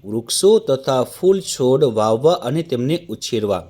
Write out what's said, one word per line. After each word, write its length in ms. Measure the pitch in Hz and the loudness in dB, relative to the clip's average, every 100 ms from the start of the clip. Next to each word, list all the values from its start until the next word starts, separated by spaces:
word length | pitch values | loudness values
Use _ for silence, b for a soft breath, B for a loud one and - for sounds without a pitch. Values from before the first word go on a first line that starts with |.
વૃક્ષો 460 | 98 113 113 - 190 220 | -8 -8 -4 0 4 4
તથા 440 | - 135 143 131 | 2 -2 0 0
ફૂલ 340 | 120 - 185 196 | -2 0 0 2
છોડ 420 | - - 127 135 139 | -2 -2 2 2 2
વાવવા 480 | 110 110 113 151 175 | 2 2 2 2 0
અને 200 | 123 156 | -2 -4
તેમને 340 | 165 120 127 175 - | -4 -4 -2 -4 -6
ઉછેરવા 560 | 110 - 110 104 90 | -12 -6 -4 -2 -4